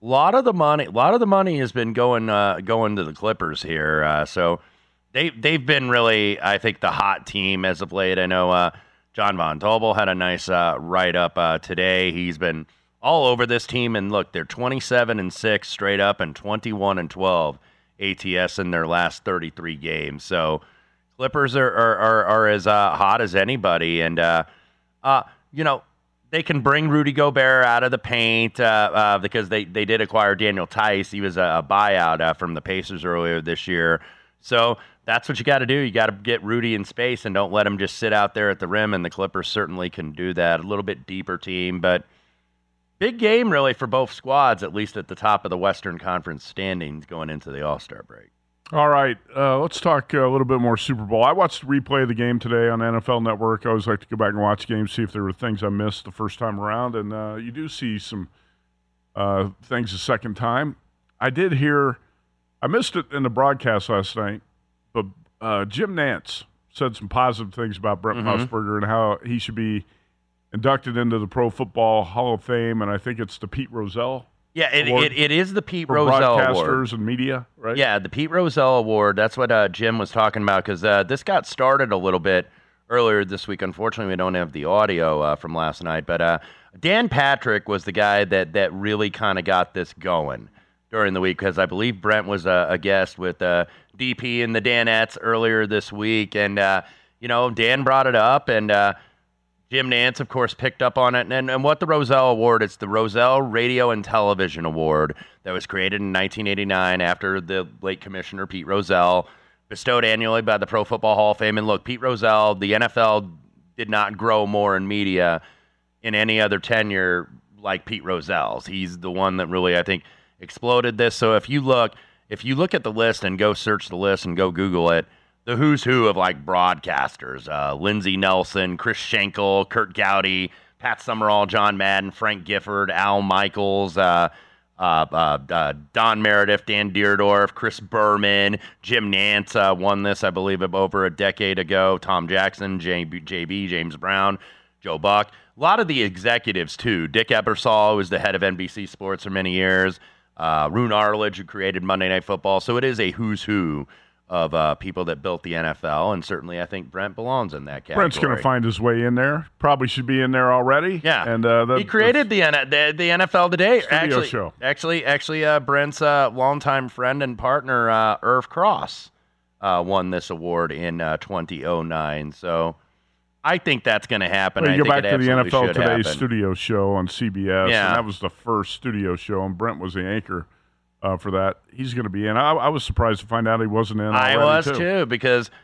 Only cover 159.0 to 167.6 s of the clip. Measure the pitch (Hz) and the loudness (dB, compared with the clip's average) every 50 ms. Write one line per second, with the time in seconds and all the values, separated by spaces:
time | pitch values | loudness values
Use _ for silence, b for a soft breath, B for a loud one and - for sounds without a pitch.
159 | 120 123 123 123 131 139 147 156 151 - _ - - 143 143 135 131 120 - 135 | 2 2 2 2 2 2 0 -2 -6 -10 _ 0 2 2 2 2 0 -2 -4 -4
160 | 123 123 135 131 131 127 131 127 127 127 127 127 123 127 135 147 165 190 190 170 | -2 0 0 2 2 2 2 4 4 4 4 4 4 4 4 4 2 0 -2 -2
161 | 147 160 156 127 - 117 117 113 113 117 117 117 117 117 127 131 - - - 220 | 0 0 0 2 0 0 0 2 4 4 4 4 4 4 2 0 0 0 2 4
162 | 214 233 247 294 285 202 214 196 170 156 147 143 135 135 147 147 151 151 156 156 | 4 4 4 4 2 2 2 2 4 4 4 2 0 2 2 2 4 2 2 0
163 | 175 170 170 175 190 - - 180 175 175 175 175 185 208 247 233 - - 147 156 | 0 2 2 2 2 2 4 4 4 4 4 4 4 6 4 4 4 2 2 2
164 | 165 151 135 127 147 123 127 117 92 80 - - 123 135 143 - - 165 170 165 | 2 2 2 0 0 0 -2 -4 -4 -6 -6 -4 -2 -2 -2 -2 -2 -2 -2 0
165 | 123 135 143 143 - - 156 156 156 151 151 147 127 127 139 143 143 147 143 - | 0 0 0 0 0 -4 -2 0 2 2 2 2 2 2 0 0 0 0 -2 0
166 | 156 147 143 139 135 120 107 127 127 135 143 147 - 143 135 135 131 120 - - | 2 4 4 4 4 2 2 2 0 0 0 0 0 0 0 0 -2 -4 -6 -4
167 | 123 127 135 143 143 127 120 104 113 123 135 147 | -2 -2 0 -2 -2 -6 -4 -4 -2 0 0 0